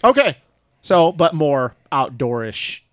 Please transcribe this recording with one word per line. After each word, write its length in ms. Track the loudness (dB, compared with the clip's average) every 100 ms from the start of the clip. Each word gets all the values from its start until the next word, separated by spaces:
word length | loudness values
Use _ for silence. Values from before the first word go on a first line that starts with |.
Okay. 340 | 2 4 0 -4 _ _ _ _
So, 300 | 0 2 4
but 220 | 2 0
more 420 | 0 -2 -2 -4 -8 _
outdoorish. 920 | -4 -2 -4 -6 -6 -8 -10 -10 -12 _